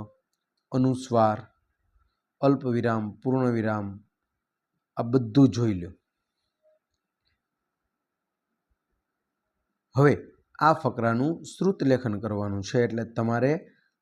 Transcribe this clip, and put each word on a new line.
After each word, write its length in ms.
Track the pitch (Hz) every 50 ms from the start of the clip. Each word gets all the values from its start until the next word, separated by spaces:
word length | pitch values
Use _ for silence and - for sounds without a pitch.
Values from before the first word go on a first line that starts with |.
| 107 - _ _ _ _ _ _ _ _ _ _ _ _
અનુસ્વાર, 760 | - 131 127 131 127 127 - - 120 117 110 107 107 107 - - _ _ _ _ _ _ _ _ _ _ _ _ _ _ _ _ _ _
અલ્પવિરામ, 680 | - 139 143 127 131 127 117 117 110 120 113 110 107 107
પૂર્ણવિરામ, 920 | 95 - - 131 127 131 127 123 117 113 107 110 107 107 104 98 98 104 - _ _ _ _ _ _ _ _ _ _ _ _ _ _ _ _ _ _ -
આ 40 |
બધું 460 | 123 117 123 135 120 110 104 139 135 127
જોઈ 240 | 92 120 120 113 101
લ્યો. 180 | 87 85 90 90 _ _ _ _ _ _ _ _ _ _ _ _ _ _ _ _ _ _ _ _ _ _ _ _ _ _ _ _ _ _ _ _ _ _ _ _ _ _ _ _ _ _ _ _ _ _ _ _ _ _ _ _ _ _ _ _ _ _ _ _ _ _ _ _ _ _ _ _ _ _ _ _ _ _ _ _ _ _ _ _
હવે 380 | 131 143 147 113 - - - - _ _ _ _ -
આ 140 | 151 156 160
ફકરાનું 680 | 156 - 127 - 120 113 117 117 120 131 156 165 - -
શ્રુત 400 | - - - 175 190 190 185 -
લેખન 360 | 135 131 123 127 113 104 101
કરવાનું 440 | 110 107 107 101 104 104 98 101 95
છે, 200 | - - 127 120
એટલે 220 | 113 113 113 113
તમારે 680 | 113 - - 113 113 117 120 123 135 151 165 - - _ _ _ _ _ _